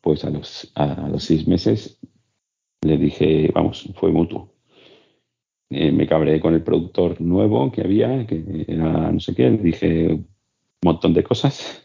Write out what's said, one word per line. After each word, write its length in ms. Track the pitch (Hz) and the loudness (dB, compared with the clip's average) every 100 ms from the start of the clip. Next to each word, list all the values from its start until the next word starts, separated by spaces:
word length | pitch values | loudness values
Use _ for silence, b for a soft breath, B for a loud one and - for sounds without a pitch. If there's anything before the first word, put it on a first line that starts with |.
pues 240 | - 73 | 0 0
a 60 | 73 | -2
los, 420 | 73 - - - - | -6 -8 -18 -16 -4
a 320 | 73 - - | -4 -2 -6
los 140 | - | -6
seis 220 | - 80 80 | 0 0 2
meses 520 | 90 - 110 - _ - _ _ _ _ _ _ _ | 0 2 -2 -4 _ -20 _ _ _ _ _ _ _
le 140 | 78 76 | -2 0
dije, 540 | 76 - 76 78 78 | 0 0 2 2 2
vamos, 340 | - 80 117 - - | 2 0 -2 -14 -2
fue 140 | 85 | 0
mutuo. 420 | 82 85 - - _ _ b b b b b b _ _ _ _ | 2 0 -4 -14 _ _ b b b b b b _ _ _ _
Eh, 200 | 69 78 | -2 0
me 160 | 80 73 | 2 2
cabreé 340 | 78 78 78 | 2 2 2
con 140 | 82 | 2
el 80 | 82 | 0
productor 580 | 80 80 85 - 87 87 | 2 -2 -2 -2 -2 0
nuevo 520 | 85 92 107 113 135 | -2 2 2 2 0
que 80 | - | -2
había, 460 | 90 104 117 131 110 | 0 2 2 0 -4
que 380 | 82 80 80 80 | -6 -6 -8 -6
era 420 | 80 80 80 80 | -2 0 0 0
no 80 | 80 | -2
sé 160 | - | -2
qué, 160 | - 123 | 2 2
le 80 | 110 | 4
dije 500 | 90 80 87 82 82 | 2 0 0 2 2
un 160 | 80 - _ _ _ _ _ | 0 -4 _ _ _ _ _
montón 320 | 90 80 85 | 0 2 2
de 80 | 82 | 2
cosas. 580 | 85 123 139 - - - | 2 0 0 -2 -12 -16